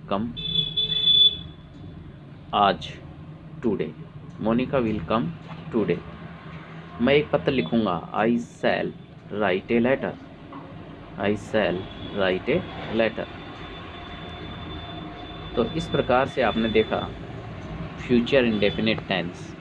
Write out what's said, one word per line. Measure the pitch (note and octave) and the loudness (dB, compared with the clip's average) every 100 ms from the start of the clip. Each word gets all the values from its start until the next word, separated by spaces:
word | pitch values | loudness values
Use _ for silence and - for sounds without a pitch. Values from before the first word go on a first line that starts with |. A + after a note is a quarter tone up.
| - | -2
कम, | G2+ A2+ - G#5+ G#5 G#5 G#5 G#5+ G#5+ G#5+ G#5 - - - - - - - - - - - - - | -2 -2 -4 0 0 0 0 0 2 6 8 8 4 -12 -16 -18 -16 -14 -14 -16 -16 -18 -16 -2
आज, | G#2 G2+ F2+ - - - - - - - - | 6 6 4 -4 -12 -14 -16 -16 -16 -14 -2
टुडे, | A2+ F2+ D#2 - - - - - | 0 0 -2 -6 -14 -14 -14 -4
मोनिका | G#2 A#2 B2+ C#3 | 2 2 2 2
विल | A2+ G#2+ | 2 0
कम | E2 A2 D#3+ - - - - | 0 0 0 -6 -12 -12 -2
टुडे। | A#2+ F#2 F2 - - - - - - - - - - | 0 2 0 -2 -14 -14 -14 -14 -14 -14 -16 -14 0
मैं | B2 | 4
एक | C#3+ D3+ | 4 4
पत्र | D3 - | 2 4
लिखूँगा, | C3 A#2+ A#2 G#2 E2+ - | 2 2 2 4 0 -2
I | - A2 A#2+ | 2 4 4
shall | A#2 - A#2+ F#2 F2+ - - - - | 0 -2 2 2 0 -6 -16 -18 -8
write | G2+ G2+ F#2+ - | 0 2 2 4
a | A#2 | 4
letter, | A#2+ C3+ G2 D#2+ - - - - - - - - - - | 4 4 0 -6 -14 -18 -16 -14 -14 -14 -14 -16 -14 0
I | G#2 G#2 | 0 0
shall | - A2 F#2 F2 G2+ - - - | 0 2 2 0 -4 -10 -6 0
write | F#2 F#2 A2+ | 2 2 2
a | E3 - - - A2 | 0 0 -8 -4 2
letter। | A2 - - - - - - - - - - - - - - - - D#3 - - - - - - - - | 2 0 -8 -10 -14 -12 -12 -12 -12 -12 -12 -12 -12 -10 -10 -10 -10 -10 -10 -10 -10 -12 -12 -10 -4 -2
तो | A#2 | 0
इस | D#3+ - | -2 -2
प्रकार | C#3+ C3 B2 C3+ | -2 4 4 4
से | - | 4
आपने | A2+ A2 A2+ | 4 4 4
देखा | G#2+ G#2+ G2 F2 - - - - - - - - - | 4 4 0 -2 -8 -10 -10 -10 -10 -10 -8 -8 -8
future | - A#2+ A#2+ C#3 | 4 4 6 6
indefinite | A#2+ G#2+ G2+ - A2 G#2 - | 6 4 4 4 2 2 0
tense। | F#2 F2 - - - | 0 0 -8 -12 -12